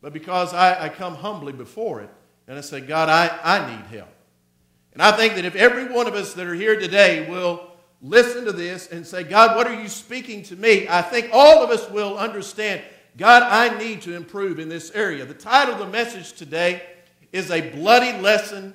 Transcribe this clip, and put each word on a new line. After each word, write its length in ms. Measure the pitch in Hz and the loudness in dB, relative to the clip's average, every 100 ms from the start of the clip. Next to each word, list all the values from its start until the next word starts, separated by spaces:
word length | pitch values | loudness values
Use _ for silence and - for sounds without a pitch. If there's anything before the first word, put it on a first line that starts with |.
but 100 | 143 | -16
because 420 | 151 156 180 180 | -16 -6 -4 -4
I, 320 | 175 185 180 156 | 2 2 2 -6
I 40 | |
come 260 | 156 180 160 | -10 -14 -12
humbly 380 | 208 208 143 | -12 -12 -14
before 480 | 131 120 - 220 127 | -16 -18 -10 -10 -10
it 80 | 101 _ _ _ _ | -14 _ _ _ _
and 100 | 135 | -18
I 40 | |
say, 200 | 143 139 | -14 -16
"God, 260 | 131 156 160 | -6 -2 2
I, 320 | 160 170 165 | 4 2 -2
I 300 | 165 196 143 | -2 -2 -2
need 140 | 113 98 | -12 -16
help." 240 | 110 90 _ _ _ _ _ _ _ _ | -20 -20 _ _ _ _ _ _ _ _
And 100 | - | 2
I 120 | 185 | 4
think 220 | 214 226 190 | 4 2 0
that 100 | 180 | -6
if 100 | 185 | 4
every 300 | 233 247 262 | 4 4 -6
one 220 | 240 233 | -4 -4
of 80 | 202 | -4
us 180 | 190 | -8
that 140 | 175 180 | -10 -8
are 80 | 175 | -4
here 220 | 214 214 | 0 0
today 520 | 185 190 196 165 156 | 0 4 4 4 -6
will 420 | 180 180 175 - _ _ _ | -4 -4 -4 -12 _ _ _
listen 440 | 131 214 240 240 240 | 2 4 4 0 -8
to 60 | |
this 380 | 175 175 180 - | -8 -8 -10 -14
and 160 | 170 165 | -16 -14
say, 180 | 185 | -12
"God, 320 | 165 196 226 226 | -2 6 6 4
what 120 | 247 | -2
are 120 | 220 | -4
you 80 | 214 | -12
speaking 560 | - - 247 - 208 | -16 -12 -14 -12 -16
to 120 | - 180 | -16 -6
me?" 320 | 220 202 - | 2 2 2
I 140 | 175 | -2
think 260 | 170 240 233 | 0 -4 0
all 320 | 226 294 311 | 6 10 10
of 60 | 233 | 6
us 200 | 226 - | -2 -4
will 260 | 202 202 208 | -8 -8 -6
understand, 640 | 214 208 - - 214 185 - _ _ 120 | -8 -8 -14 -8 -8 -8 -12 _ _ -2
"God, 280 | 202 240 | 6 6
I 340 | 233 208 240 220 | 6 2 0 -2
need 240 | 226 208 | -10 -10
to 140 | 170 175 | -12 -14
improve 440 | 170 202 196 156 | -14 -8 -8 -8
in 100 | 160 | -10
this 220 | 165 160 | -12 -12
area." 320 | 208 208 151 | -6 -6 -6
The 120 | 127 151 | -12 -16
title 400 | - 254 277 220 | 2 2 2 -4
of 40 | |
the 80 | 196 | -8
message 460 | 208 233 208 170 | -6 -8 -8 -18
today 480 | - 151 156 175 180 - - _ _ _ | -20 -12 -4 -2 -4 -12 -20 _ _ _
is 200 | 185 165 | -10 -6
A 180 | 170 147 | -6 -6
Bloody 500 | 131 180 240 247 214 | -6 4 4 4 -2
Lesson 540 | 190 214 214 202 196 | 0 0 0 -12 -16